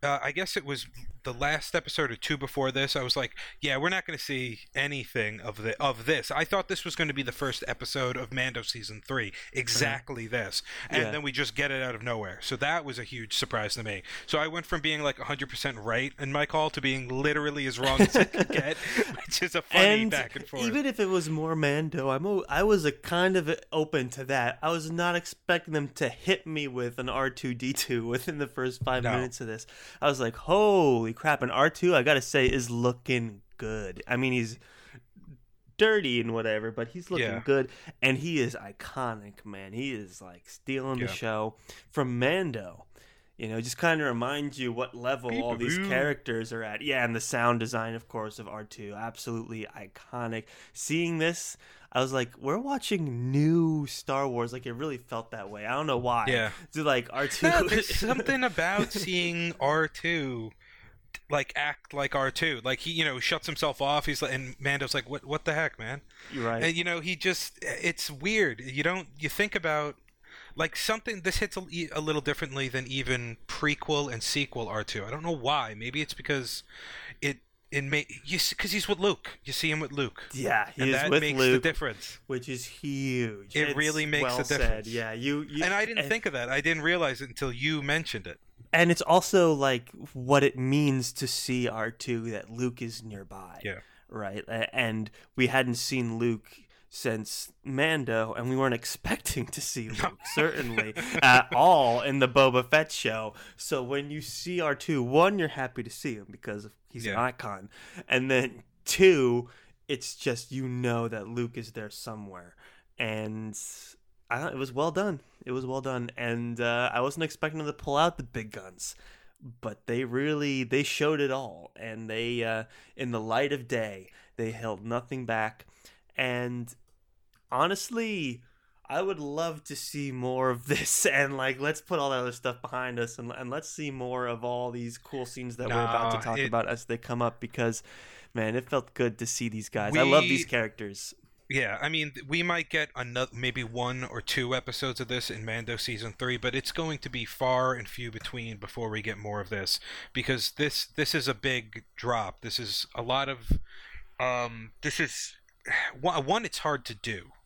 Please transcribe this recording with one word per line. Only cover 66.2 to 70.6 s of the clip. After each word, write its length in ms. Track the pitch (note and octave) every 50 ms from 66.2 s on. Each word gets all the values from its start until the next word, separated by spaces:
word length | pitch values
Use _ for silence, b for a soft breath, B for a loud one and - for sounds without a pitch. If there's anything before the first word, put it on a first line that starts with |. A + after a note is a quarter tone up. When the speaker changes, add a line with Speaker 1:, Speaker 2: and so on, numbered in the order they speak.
| B B -
Speaker 2:
You're 100 | C#3 A#2 A2+
right. 160 | A#2 A2+ A2+
Speaker 1:
And, 120 | E3+ E3
you 80 | E3+ E3+
know, 180 | F3 E3+ E3+
he 140 | D3+ F3 F3+
just, 440 | D#3 - F#3 F3+ - - - - -
it's 480 | - - C3+ D3 - E3+ E3 - - -
weird. 520 | D3+ C3 C#3 F#3+ A3 A3 G3+ D#3 A#2 G#2
You 200 | B2 C3 C3 C#3
don't, 280 | D3 E3 F3+ F#3+ F3 - C3+ C#3
you 100 | D3+ D3
think 240 | - - G3+ G#3 -
about, 400 | G#3 E3 E3 D3+ D3+ D3 D3 C#3 _ _ _ _ _ B B B B B B B
like, 200 | D#3